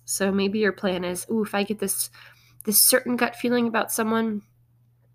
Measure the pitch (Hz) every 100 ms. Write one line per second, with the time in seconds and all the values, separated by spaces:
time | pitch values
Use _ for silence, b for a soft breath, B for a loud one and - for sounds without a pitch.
0 | - - 196 196 196 214 208 190 196 180
1 | 180 180 - 226 208 202 202 208 196 -
2 | - B B B B B - 208 - 254
3 | - 247 240 - 240 247 233 220 - -
4 | 220 226 226 208 - _ _ _ _ _
5 | _